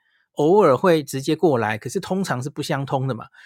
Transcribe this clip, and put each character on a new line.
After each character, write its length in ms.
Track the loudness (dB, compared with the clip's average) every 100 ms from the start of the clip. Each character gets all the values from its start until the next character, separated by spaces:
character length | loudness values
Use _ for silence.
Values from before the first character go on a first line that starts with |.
| _ _ _
偶 280 | -2 2 6
尔 120 | 6 4
会 280 | 4 2
直 180 | 0 -6
接 140 | -4 0
过 220 | 2 2
来， 200 | 0 -4
可 120 | -6
是 100 | -8
通 240 | -4 -4
常 180 | -4 -4
是 80 | -6
不 120 | -8
相 220 | -6 -4 -2
通 220 | -2 -2
的 60 |
嘛。 120 | -6 -12 _